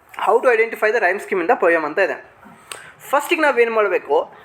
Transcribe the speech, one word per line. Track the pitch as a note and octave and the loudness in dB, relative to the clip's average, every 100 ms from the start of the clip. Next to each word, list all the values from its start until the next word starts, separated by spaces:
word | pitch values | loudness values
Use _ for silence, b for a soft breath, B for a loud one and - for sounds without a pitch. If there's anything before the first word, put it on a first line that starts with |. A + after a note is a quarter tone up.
| _ - - | _ -6 0
"How | A3+ | 2
to | B3+ A3+ | 2 2
identify | A3+ A3+ G#3+ | 0 0 -2
the | A#3 | 0
rhyme | F3+ G3 | 0 -2
scheme | - F#3+ E3+ | -4 -4 0
in | |
the | - F3+ | 2 2
poem" | E3+ D3+ | 2 0
ಅಂತ | D#3 | -2
ಇದೆ. | F3 B2 - - - B B B B B - | -2 -2 -12 -20 -20 B B B B B -4
ಫಸ್ಟಿಗೆ | C#4 C#4+ D#4+ | -4 -2 0
ನಾವೇನು | D4 A#3+ A#3 | 0 2 2
ಮಾಡಬೇಕು, | A3 G3+ D#3+ - D3+ - B | 2 0 0 0 -2 -2 B